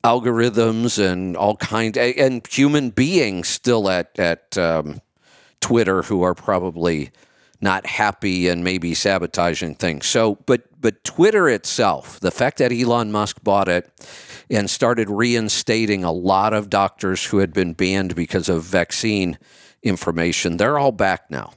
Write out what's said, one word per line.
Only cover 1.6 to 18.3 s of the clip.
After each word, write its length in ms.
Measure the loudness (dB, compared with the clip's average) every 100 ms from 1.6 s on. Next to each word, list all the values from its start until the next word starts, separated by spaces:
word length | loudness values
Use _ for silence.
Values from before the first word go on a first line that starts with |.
| -4 -2 -2 0
a-, 200 | 0 2
and 300 | 2 0 -6
human 440 | 2 2 2 0
beings 580 | 0 2 2 0 -2 -4
still 400 | -4 2 2 2
at, 320 | 0 -2 -2
at, 380 | -2 -2 _ -2
um, 420 | 0 0 -4 -12 _ _ _ _ _ _
Twitter 420 | 0 2 2 0
who 200 | 0 0
are 100 | 0
probably 800 | 0 -2 -2 -2 -2 -2 -2 -6 _ _ _ _ _
not 260 | 0 0 -2
happy 640 | 0 0 0 -4 0 0
and 160 | 0
maybe 300 | -2 -2 -4
sabotaging 840 | -2 0 0 -2 -2 -2 -2 -8 -4
things. 320 | -4 -4 -2
So, 280 | 0 0 -2 0
but, 180 | 0 _ _
but 240 | -4 -2
Twitter 460 | -12 2 4 4 2
itself, 680 | 0 -2 0 0 0 -8 -4
the 100 | -4
fact 280 | 0 -2 2
that 120 | 0
Elon 400 | 0 0 0 0
Musk 320 | -2 -4 -4
bought 240 | 0 2 2
it 240 | 0 -4 _ -20 -20 -20 -20 _
and 200 | -2 -2
started 400 | 0 0 0 -2
reinstating 960 | 0 2 2 0 -4 -2 0 0 0 -2
a 80 |
lot 400 | -2 2 2 2
of 160 | 0 0
doctors 560 | 0 0 _ -4 -4 0
who 140 | 0
had 120 | 2
been 220 | 0 -2
banned 420 | 0 0 0 -2 -4
because 320 | -2